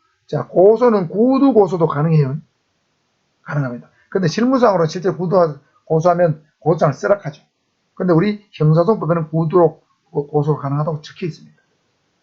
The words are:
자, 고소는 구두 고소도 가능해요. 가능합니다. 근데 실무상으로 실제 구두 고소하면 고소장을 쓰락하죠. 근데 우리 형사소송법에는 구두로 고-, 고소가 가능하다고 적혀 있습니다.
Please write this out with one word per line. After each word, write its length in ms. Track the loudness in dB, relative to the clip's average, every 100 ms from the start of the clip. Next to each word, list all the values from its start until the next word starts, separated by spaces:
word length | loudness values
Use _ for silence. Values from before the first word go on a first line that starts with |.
| _ _ -10
자, 220 | -8 -4
고소는 600 | 4 4 4 2 0 -2
구두 440 | 0 0 2 2
고소도 340 | 4 2 0 -2
가능해요. 520 | -2 0 2 0 -4 -14 _ _ _ _ _ _ _ _ _
가능합니다. 460 | -10 -6 -6 -8 -16 _ _
근데 180 | -4 -2
실무상으로 600 | -2 0 2 2 2 -2
실제 240 | -4 -6
구두 500 | -4 -2 0 0 -2 _ _
고소하면 600 | -4 0 0 2 0 -2 _ _
고소장을 360 | -4 0 0
쓰락하죠. 500 | -2 -2 -2 -4 -16 _ _ _ _ _
근데 180 | -8 0
우리 320 | 2 0 -4 _
형사소송법에는 760 | -2 0 2 2 0 -2 -4 -4
구두로 520 | -4 0 2 2 0 _ _ _
고-, 160 | -8 -4
고소가 360 | -4 -2 -4
가능하다고 380 | -4 -4 -4 -8
적혀 240 | -12 -12 -12
있습니다. 300 | -12 -20 _ _ _ _ _ _ _